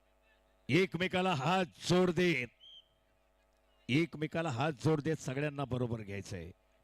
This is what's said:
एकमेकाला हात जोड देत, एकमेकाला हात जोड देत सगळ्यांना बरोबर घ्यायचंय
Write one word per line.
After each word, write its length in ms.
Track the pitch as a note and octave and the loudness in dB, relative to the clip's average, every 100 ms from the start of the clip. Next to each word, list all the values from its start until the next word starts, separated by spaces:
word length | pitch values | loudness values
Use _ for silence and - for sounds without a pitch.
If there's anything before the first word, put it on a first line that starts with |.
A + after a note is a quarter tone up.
| _ _ _ _ _ _ - | _ _ _ _ _ _ 0
एकमेकाला 680 | C#3 F#3+ E3 F3 F#3 F#3 D#3+ | 2 2 0 0 2 2 2
हात 320 | C#3 F#3 - - - | 2 2 0 -4 0
जोड 220 | F3 F3+ | 4 4
देत, 380 | E3 F3+ C#3 A#2+ - - - _ _ _ _ _ _ _ _ _ _ - | 4 2 2 -2 -10 -20 -20 _ _ _ _ _ _ _ _ _ _ -2
एकमेकाला 600 | B2+ E3+ D3+ D3+ - E3 | 0 0 -2 -6 -4 -4
हात 220 | A#2 D3 C3 D3+ | -2 -2 -2 0
जोड 160 | D#3 | 0
देत 160 | D3 D#3 | 0 -4
सगळ्यांना 480 | - C3 D3+ C#3+ C3+ | -4 -4 -4 -4 -4
बरोबर 380 | B2 B2 A2+ | -2 -2 -4
घ्यायचंय 480 | G2+ G2+ F#2 F#2+ E2 - _ _ | -6 -10 -8 -10 -10 -16 _ _